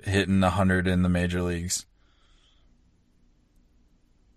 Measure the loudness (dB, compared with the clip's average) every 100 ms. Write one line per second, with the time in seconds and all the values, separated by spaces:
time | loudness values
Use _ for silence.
0 | -2 -2 2 2 2 2 2 2 0 0
1 | 2 0 -2 -2 -4 -6 -6 -8 -10 _
2 | _ _ _ _ _ _ _ _ _ _
3 | _ _ _ _ _ _ _ _ _ _
4 | _ _ _